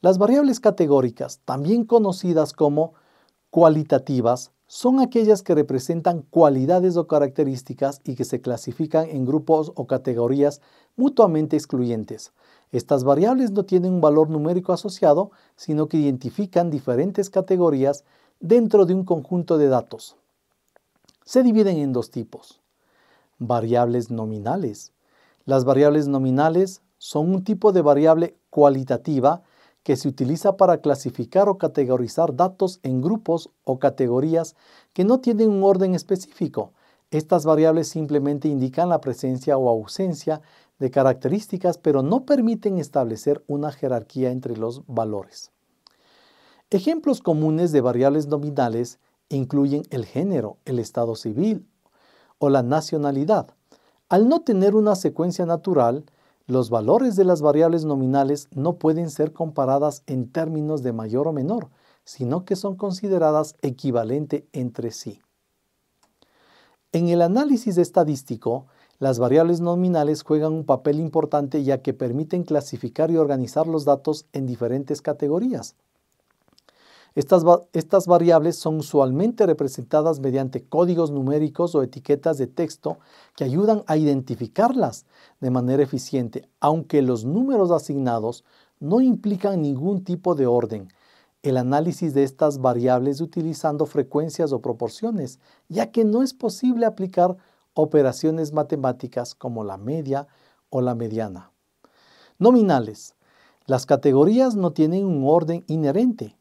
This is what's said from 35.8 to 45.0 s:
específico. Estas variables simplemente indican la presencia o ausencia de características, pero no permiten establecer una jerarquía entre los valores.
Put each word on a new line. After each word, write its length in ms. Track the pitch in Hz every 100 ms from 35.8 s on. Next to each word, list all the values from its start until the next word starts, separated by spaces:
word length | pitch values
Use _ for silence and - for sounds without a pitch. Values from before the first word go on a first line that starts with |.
| 185 180
específico. 800 | - 185 - - 156 127 101 _ _ _ _
Estas 340 | 151 156 175 151
variables 420 | 156 160 160 151
simplemente 600 | 160 151 147 139 147 151
indican 400 | 143 131 131 175
la 100 | 160
presencia 580 | - 117 131 131 131 139
o 120 | 127
ausencia 720 | 113 107 - 190 165 - 156 _ _ _ _
de 120 | 131
características, 840 | 131 135 131 135 196 214 185 180 170
pero 260 | - 139
no 220 | 135 233 262
permiten 520 | 285 226 220 214 190
establecer 680 | 143 147 123 143 - 143 -
una 240 | 143 147
jerarquía 600 | 135 135 123 110 127 131
entre 260 | 127 127 113
los 260 | 113 127 -
valores. 680 | 117